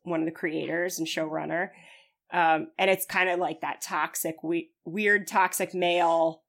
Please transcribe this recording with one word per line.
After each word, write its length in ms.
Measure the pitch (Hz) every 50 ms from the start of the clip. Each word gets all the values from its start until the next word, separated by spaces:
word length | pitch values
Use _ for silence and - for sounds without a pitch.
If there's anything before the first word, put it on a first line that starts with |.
| -
one 160 | 175 170 160
of 60 | 160
the 60 | 165
creators 640 | 160 - - 156 156 156 156 - 160 170 175 180 - 165
and 100 | 160 156
showrunner. 600 | - - 160 156 156 156 156 - 185 175 190 196 - - - - - - - _ _ _ _ -
Um, 380 | - 175 170 160 160 156 160 - - -
and 100 | 190 196
it's 160 | 190 185 -
kinda 320 | - - 185 185 185 180
like 240 | 175 165 151 160 -
that 180 | - 143 - -
toxic, 640 | - - 185 156 151 - - - - - 160 - -
we-, 260 | 160 170 165 - - _ _ -
weird 420 | 165 160 214 214 202 208 202 202
toxic 480 | - - 196 185 185 - - 185 180 180
male 720 | 180 175 175 170 175 175 165 165 165 165 165 160 - _